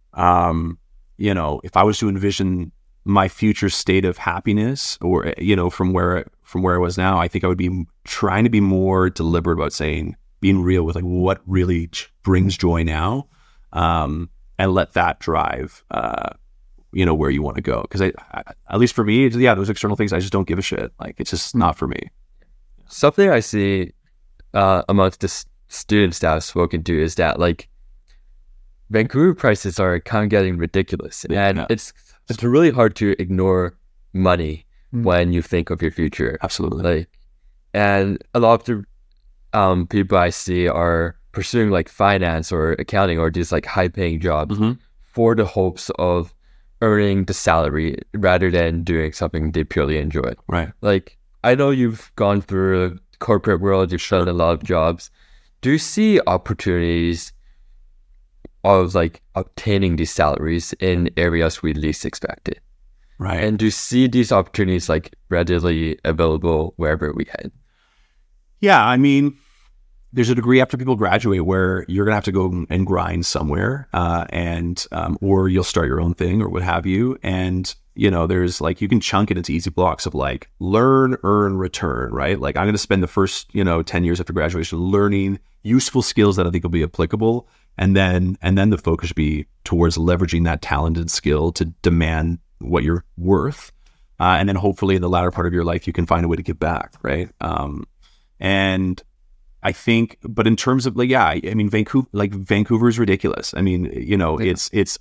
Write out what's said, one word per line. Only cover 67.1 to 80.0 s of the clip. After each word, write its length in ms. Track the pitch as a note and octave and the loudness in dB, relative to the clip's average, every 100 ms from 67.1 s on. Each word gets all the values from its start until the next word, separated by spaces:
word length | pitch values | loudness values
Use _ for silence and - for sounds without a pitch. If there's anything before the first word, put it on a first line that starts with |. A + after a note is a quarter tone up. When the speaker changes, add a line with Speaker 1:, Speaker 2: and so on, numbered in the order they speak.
Speaker 2:
we 100 | - D2 | -6 -8
head? 200 | - - - _ _ _ _ _ _ _ _ _ - | -10 -14 -18 _ _ _ _ _ _ _ _ _ 0
Speaker 1:
Yeah, 240 | G3+ D#3+ | 4 6
I 120 | A2 B2+ | 6 4
mean, 380 | C#3+ C#3 C#3+ - _ _ _ _ _ _ - | 4 4 2 -4 _ _ _ _ _ _ -6
there's 160 | B2 A#2+ | 0 2
a 40 | |
degree 260 | A#2+ A#2 B2+ | 2 4 4
after 160 | B2+ B2 | 4 -2
people 200 | B2+ A2 | -2 0
graduate 480 | G#2 G#2 A2 F#2+ | 0 0 0 0
where 400 | E2+ F#2+ F#2 F#2 - | 0 0 0 -2 -2
you're 160 | F#2 | -2
gonna 100 | G#2 G#2 | 0 0
have 80 | |
to 80 | G2+ | 0
go 340 | F#2+ F#2 F2+ D#2+ | 0 0 -2 -4
and 180 | F2+ F#2+ | -2 0
grind 380 | F2+ E2+ E2+ | -2 -2 -4
somewhere, 640 | E2+ - D2+ E2 G#2 C#3 C3 | -4 -4 -2 -2 -2 -4 -6
uh, 340 | E2+ E2+ E2+ - | -4 -2 -2 -4
and, 540 | E2+ E2+ E2+ E2+ F2 - | -6 -4 -4 -6 -6 -8
um, 240 | E2 E2 D#2+ | -6 -6 -4
or 280 | G2 F#2+ F#2+ | 0 2 2
you'll 160 | F#2 | 0
start 220 | F2 F2 C#2+ | 0 -2 -2
your 120 | D2+ | 0
own 140 | E2+ | -2
thing 280 | - F2 G2+ | 0 0 0
or 60 | F#2+ | -2
what 140 | F2 | -2
have 240 | F#2 E2+ F#2+ | -2 -2 -2
you. 300 | F#2+ B2 C3 | 0 0 -4
And, 500 | - F#2 F#2 F#2 F2+ - _ | -4 -4 -2 -4 -6 -12 _
you 160 | - G2+ | 0 0
know, 160 | F2 E2 | 2 0
there's, 340 | F#2 F2 - | 0 0 -2
like, 200 | D#2+ - | -4 -2
you 80 | G2 | 0
can 120 | A#2 | 0
chunk 300 | - G2 G#2 | 0 0 0
it 60 | F2+ | -2
into 160 | E2+ | -4
easy 180 | D#2+ F2+ | -4 -4
blocks 340 | F2 F2+ D2+ | 0 0 -2